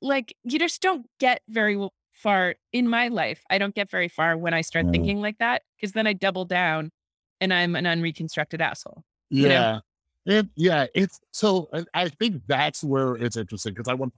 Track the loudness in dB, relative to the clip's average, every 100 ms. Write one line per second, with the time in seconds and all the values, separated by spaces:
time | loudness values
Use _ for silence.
0 | -2 -2 -2 -12 -4 0 0 0 0 0
1 | -6 0 0 0 -2 0 0 0 -4 _
2 | _ _ 0 2 2 -2 _ 0 2 2
3 | 0 0 -2 -4 -2 0 0 -4 -4 -4
4 | -4 0 0 0 0 -2 -2 0 2 2
5 | 0 -2 -4 -2 -2 -2 _ -10 -6 -2
6 | 0 0 -2 -2 -2 0 0 0 -4 _
7 | _ _ _ -4 2 2 2 0 0 0
8 | -2 -4 -8 -6 -6 -2 -4 -4 -14 -20
9 | -20 _ -4 2 4 6 2 0 -8 _
10 | _ _ 2 2 2 2 2 2 0 0
11 | 0 -4 _ 0 2 2 0 -8 -6 -2
12 | -2 -2 -4 -2 -2 0 0 -2 -2 0
13 | 0 0 -4 -4 -8 -8 -8 -8 -6 -4
14 | -4